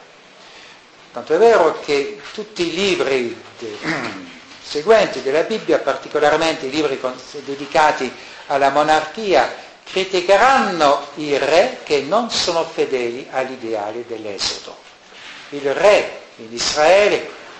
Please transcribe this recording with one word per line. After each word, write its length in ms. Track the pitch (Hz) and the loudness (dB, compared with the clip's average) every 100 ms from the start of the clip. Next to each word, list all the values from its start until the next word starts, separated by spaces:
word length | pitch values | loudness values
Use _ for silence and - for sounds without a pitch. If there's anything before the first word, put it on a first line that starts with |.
| - - - - - - - - - - - | -20 -20 -20 -20 -20 -20 -20 -20 -20 -20 -16
Tanto 220 | 123 - | -14 -2
è 40 | 160 | 4
vero 420 | 226 208 160 - | 6 6 4 0
che 400 | - 143 143 - - | -2 -2 -2 -8 -14
tutti 360 | - 208 - 170 | -12 -12 -4 -4
i 40 | |
libri 680 | 160 196 160 135 135 117 113 - - | 0 0 0 0 0 -2 -8 -16 -14
de-, 200 | 113 104 | -12 -10
<clears throat> 580 | 156 160 117 98 87 - - - - | -6 -6 -6 -10 -16 -20 -20 -20 -8
seguenti 520 | 147 165 220 190 135 | -6 4 4 4 -2
della 200 | 127 147 | -2 0
Bibbia, 360 | - 220 - 147 | 0 -4 0 0
particolarmente 880 | - 131 - 151 151 156 160 147 131 | 0 -4 -4 0 2 2 0 -2 -6
i 40 | |
libri 300 | 147 147 135 | -2 -2 -2
con-, 180 | 127 127 - 147 | -6 -10 -16 -16
dedicati 680 | 135 139 143 165 151 - 127 - - - - | -10 -10 -4 2 2 2 -4 -8 -18 -20 -4
alla 240 | 143 139 | 2 2
monarchia, 840 | 143 151 156 - - 214 151 117 - - - | 2 4 2 0 -6 2 2 2 -2 -16 -20
criticheranno 1300 | - 190 190 180 175 196 254 269 208 175 147 143 - - | -8 -4 -2 -2 4 4 6 4 0 2 2 2 -2 -8
i 200 | 151 135 | -2 0
re 420 | 135 160 247 247 | 2 4 2 -2
che 200 | - 147 | -2 -2
non 280 | 135 208 233 | 0 -2 -2
sono 320 | - - 165 | -4 -2 -2
fedeli 640 | 160 - 143 131 120 123 - | -2 -2 -2 -2 -4 -6 -8
all'ideale 720 | 131 127 127 113 110 104 117 120 | -6 -6 -6 -6 -6 -6 -8 -10
dell'Esodo. 720 | 110 107 95 - - - - - - - - - - - | -10 -10 -6 -6 -8 -14 -20 -20 -20 -20 -20 -20 -20 -12
Il 260 | 143 139 | -6 -4
re 460 | 131 196 185 - - - - | 2 4 4 2 -10 -20 -20
in 160 | 113 | -14
Israele, 760 | 117 - 147 156 196 208 156 - - - - | -6 -4 2 6 6 4 0 -4 -16 -20 -20